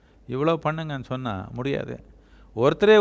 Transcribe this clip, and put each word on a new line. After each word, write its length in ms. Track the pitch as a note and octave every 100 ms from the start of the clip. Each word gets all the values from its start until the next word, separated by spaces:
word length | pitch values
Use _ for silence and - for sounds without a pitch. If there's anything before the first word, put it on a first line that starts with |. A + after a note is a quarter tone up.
| _ _ -
இவ்வளோ 300 | B2+ D3+ E3
பண்ணுங்கன்னு 400 | D#3 D#3 D#3+ C3+
சொன்னா 440 | A#2+ C3 B2+ G2 -
முடியாது. 500 | A#2 B2+ C#3 - - - - _ - - -
ஒருத்தரே 400 | B2+ D#3+ G#3 G#3+